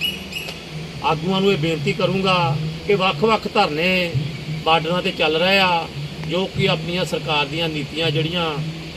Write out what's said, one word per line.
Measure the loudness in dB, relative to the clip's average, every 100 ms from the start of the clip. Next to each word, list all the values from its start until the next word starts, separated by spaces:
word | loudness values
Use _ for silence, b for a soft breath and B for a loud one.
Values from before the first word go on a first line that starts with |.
| -4 -4 -8 -10 -8 -10 -10 -10 -10 -4
ਆਗੂਆਂ | -2 0 2 2
ਨੂੰ | 4
ਇਹ | 2
ਬੇਨਤੀ | 2 0 0
ਕਰੂੰਗਾ | 0 0 2 2 2 2 0 -2 -4 0
ਕਿ | 2
ਵੱਖ-ਵੱਖ | 2 2 4 2 2
ਧਰਨੇ | 2 2 2 2 2 0 -2 -2 -6 -6 -2 2
ਬਾਰਡਰਾਂ | 4 4 0
ਤੇ | 0
ਚੱਲ | 0 2 2
ਰਹੇ | 4 4
ਆ, | 4 2 -2 -8 -8 -8 -4
ਜੋ | -2 -2
ਕਿ | 0 0
ਆਪਣੀਆਂ | 0 -2 -2 -2
ਸਰਕਾਰ | -2 0 0 0
ਦੀਆਂ | -2 -2
ਨੀਤੀਆਂ | -2 -6 -2 0
ਜਿਹੜੀਆਂ | 2 0 0 -2 -2 -6 -8 -10